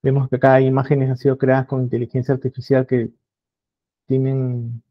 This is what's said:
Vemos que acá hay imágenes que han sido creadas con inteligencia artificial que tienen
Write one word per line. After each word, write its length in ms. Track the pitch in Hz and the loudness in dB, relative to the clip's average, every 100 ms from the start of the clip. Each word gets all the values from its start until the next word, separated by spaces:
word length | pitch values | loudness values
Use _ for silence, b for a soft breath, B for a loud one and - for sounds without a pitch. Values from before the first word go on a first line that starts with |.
Vemos 240 | 139 139 131 | 0 0 -2
que 80 | 127 | 2
acá 200 | 135 131 | 4 6
hay 100 | 131 | 4
imágenes 420 | 131 131 143 131 | 0 0 0 0
que 40 | |
han 60 | 127 | 0
sido 200 | 139 131 | -2 0
creadas 280 | 131 131 131 | 0 0 0
con 180 | 131 | -4
inteligencia 500 | 127 117 120 131 123 | -4 -4 -4 -4 -2
artificial 520 | 135 131 - - 135 127 | -2 -4 -10 0 0 2
que 260 | 127 113 _ _ _ _ _ _ _ _ _ _ | -2 -2 _ _ _ _ _ _ _ _ _ _
tienen 760 | 131 135 135 127 123 117 117 _ | -2 0 -2 -4 -6 -8 -12 _